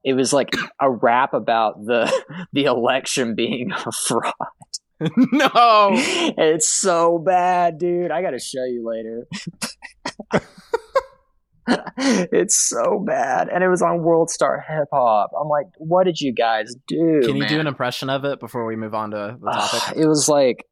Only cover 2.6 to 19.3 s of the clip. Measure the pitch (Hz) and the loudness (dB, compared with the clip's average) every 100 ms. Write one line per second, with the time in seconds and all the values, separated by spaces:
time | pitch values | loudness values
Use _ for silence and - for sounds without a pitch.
2.6 | 139 123 120 131 - 143 117 110 117 123 | 0 2 0 0 -2 -4 -2 -2 -2 -2
3.6 | 123 - - - - 117 - - - _ | -6 -6 -6 -6 -2 -2 -2 -8 -12 _
4.6 | - - _ _ 165 - 262 277 269 233 | -16 -16 _ _ -2 2 2 4 4 4
5.6 | 240 214 202 220 311 359 330 - 160 170 | 6 6 6 2 0 -2 -2 2 2 2
6.6 | - - 196 170 170 170 165 180 180 180 | 0 0 2 2 2 2 2 2 2 2
7.6 | 175 160 175 175 175 156 185 123 - 131 | 0 0 -2 -2 -2 -4 -4 -6 -8 -6
8.6 | 127 120 113 113 110 113 - 185 - - | -6 -6 -6 -8 -8 -12 -10 -12 -12 -12
9.6 | - - - _ - - - - - - | -14 -12 -20 _ -16 -14 -4 -4 -4 -20
10.6 | - 440 - 523 - _ _ _ _ _ | -8 -8 -2 -4 -4 _ _ _ _ _
11.6 | - 196 - - 269 208 180 165 180 - | -2 -2 -4 -2 2 2 2 0 2 0
12.6 | - 233 - - - 135 127 120 - 175 | 0 0 0 0 -2 -2 0 0 0 2
13.6 | 185 180 170 175 165 165 160 - 147 139 | 2 2 2 2 2 2 2 0 0 0
14.6 | 143 156 143 143 123 107 98 - 151 147 | -6 -6 -2 0 2 2 0 -4 -2 -2
15.6 | 135 _ 160 180 185 156 143 113 117 113 | -4 _ 0 2 2 0 -4 0 0 0
16.6 | 107 123 - 151 165 156 117 139 - 156 | -4 -12 -6 0 2 4 2 0 0 0
17.6 | 156 131 123 - 135 139 139 135 117 123 | -2 -2 -4 -4 -4 -4 -4 -6 -8 -6
18.6 | 113 110 110 107 107 107 101 | -6 -6 -6 -6 -6 -6 -8